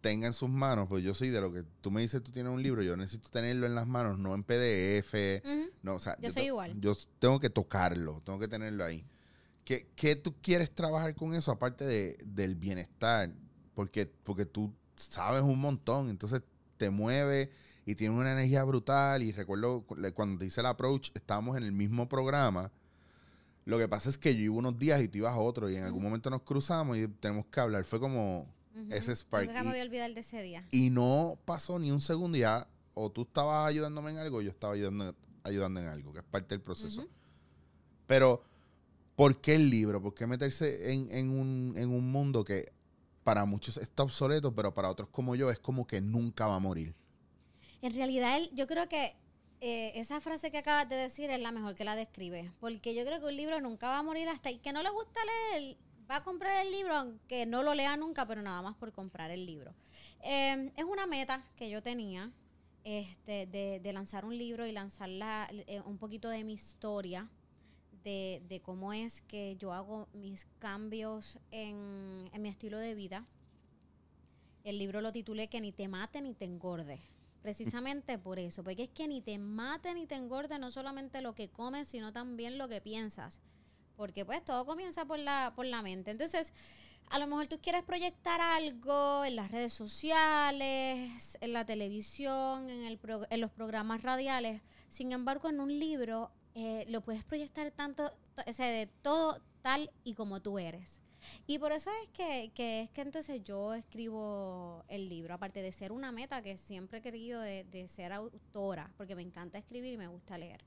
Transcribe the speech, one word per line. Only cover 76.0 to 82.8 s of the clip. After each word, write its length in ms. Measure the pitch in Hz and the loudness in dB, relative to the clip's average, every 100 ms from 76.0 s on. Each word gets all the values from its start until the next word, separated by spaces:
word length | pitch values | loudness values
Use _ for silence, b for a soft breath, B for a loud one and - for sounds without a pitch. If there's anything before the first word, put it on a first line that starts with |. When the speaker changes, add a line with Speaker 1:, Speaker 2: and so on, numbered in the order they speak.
| 220 285 | -8 -8
Speaker 2:
ni 120 | 277 | -8
te 120 | 220 | -8
engorde. 540 | 180 175 185 170 147 135 b b b b | -10 -8 -6 -8 -8 -12 b b b b
Precisamente 800 | 208 208 226 240 254 285 269 226 | -10 -6 -6 -4 -6 -6 -6 -8
por 180 | 185 185 | -6 -8
eso, 260 | 175 175 | -8 -8
porque 180 | 180 190 | -8 -8
es 60 | 254 | -8
que 180 | - 311 | -6 -6
ni 140 | 269 | -6
te 160 | 220 202 | -6 -8
mate 560 | 202 214 247 311 349 | -6 -6 -6 -6 -6
ni 120 | 349 | -8
te 100 | 320 | -6
engorde, 440 | 277 247 262 285 294 | -8 -6 -6 -6 -6
no 120 | 254 | -8
solamente 500 | 254 269 269 269 269 | -8 -8 -8 -10 -8
lo 140 | 254 | -8
que 140 | 220 202 | -8 -12
comes, 380 | - 240 277 285 | -8 -6 -6 -8
sino 240 | 240 214 | -8 -8
también 460 | 226 247 233 233 262 | -8 -8 -8 -8 -6
lo 100 | 262 | -6
que 140 | 208 | -8